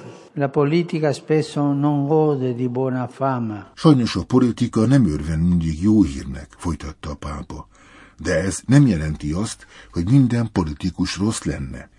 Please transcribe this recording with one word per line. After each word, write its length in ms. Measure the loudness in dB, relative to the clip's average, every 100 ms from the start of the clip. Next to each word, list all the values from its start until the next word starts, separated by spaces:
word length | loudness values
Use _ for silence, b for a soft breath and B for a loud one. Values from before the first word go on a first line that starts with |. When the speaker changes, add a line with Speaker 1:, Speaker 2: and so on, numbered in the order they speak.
| B B B
Speaker 1:
la 140 | -4 -2
politica 640 | 0 2 0 0 -2 -2
spesso 600 | -2 0 0 0 -2 0
non 340 | 2 2 0 2
gode 460 | 2 2 0 -2
di 160 | -2 -4
buona 400 | -2 -2 -4 -6
fama. 640 | -4 -2 -2 -4 -8 -14
Speaker 2:
Sajnos 420 | 2 4 4 2 -2
a 80 |
politika 600 | 0 2 2 0 -2 2 4
nem 200 | 4 4
örvend 420 | 0 -2 0 2
mindig 340 | 2 0 0
jó 200 | 2 4
hírnek, 520 | 4 0 -10 -12 -14 -10
folytatta 520 | -8 -6 -10 -12 -12
a 40 |
pápa. 540 | -10 -10 -12 -12 -16 -18 B B B B -10
De 160 | -2
ez 260 | -2 -2 -4 4
nem 200 | 6 6
jelenti 460 | 2 -2 -6 -4
azt, 340 | -4 -6 -10 B B B
hogy 180 | -4 2
minden 420 | 4 4 2 0
politikus 640 | -2 -2 -4 -6 -4 -4 -2
rossz 260 | -4 -2
lenne. 460 | -6 -6 -8 -12 -18